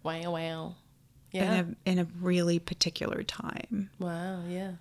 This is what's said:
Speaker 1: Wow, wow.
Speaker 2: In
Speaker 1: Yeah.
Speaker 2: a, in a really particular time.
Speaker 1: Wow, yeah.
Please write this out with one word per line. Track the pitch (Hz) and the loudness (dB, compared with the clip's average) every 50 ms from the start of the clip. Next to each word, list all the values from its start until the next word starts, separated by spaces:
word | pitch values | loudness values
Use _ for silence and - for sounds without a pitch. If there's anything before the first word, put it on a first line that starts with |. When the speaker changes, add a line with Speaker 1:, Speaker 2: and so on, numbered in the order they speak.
| - | -2
Speaker 1:
Wow, | 160 165 165 170 175 | -2 -4 -2 -2 -2
wow. | 170 160 165 165 160 160 160 170 175 - _ - _ _ - _ _ - - - | -2 0 -2 -2 -2 -4 -6 -8 -8 -12 _ -20 _ _ -20 _ _ -20 -16 -6
Speaker 2:
In | - 185 196 | 0 2 4
Speaker 1:
Yeah. | 185 190 185 | 4 4 4
Speaker 2:
a, | 175 170 - - - 190 | 2 0 -4 -4 0 2
in | 185 180 | 2 2
a | 175 165 175 175 | 2 0 -2 -2
really | 185 180 180 175 170 170 170 | 2 4 4 6 6 4 4
particular | 170 170 - 175 - - 170 - - - - - - | 2 2 -2 0 0 0 0 0 -2 -2 -2 -2 -2
time. | - - - - - - - - - - 233 202 196 196 - - | -4 -6 -6 -6 -6 -6 -6 -6 -6 -2 -2 -2 -2 -4 -6 -6
Speaker 1:
Wow, | 185 175 170 170 175 185 190 180 170 175 | -4 -4 -4 -4 -4 -4 -4 -6 -6 -6
yeah. | 180 185 190 190 180 170 | -4 -4 -4 -6 -8 -10